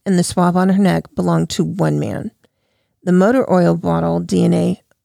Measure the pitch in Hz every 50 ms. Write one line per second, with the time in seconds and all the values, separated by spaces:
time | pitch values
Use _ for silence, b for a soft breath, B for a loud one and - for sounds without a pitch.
0 | _ 196 185 175 175 - - 185 175 175 175 180 185 190 190 196 202 180 170 165
1 | - - _ - 180 175 170 165 165 - - - 165 165 170 202 160 156 151 147
2 | 135 107 98 - - 220 - _ _ _ _ _ _ _ _ _ _ _ _ _
3 | _ 185 180 185 185 220 254 262 - - 190 180 170 170 170 170 180 170 165 165
4 | 165 170 165 170 175 170 196 180 175 170 175 175 175 180 185 - _ _ _ _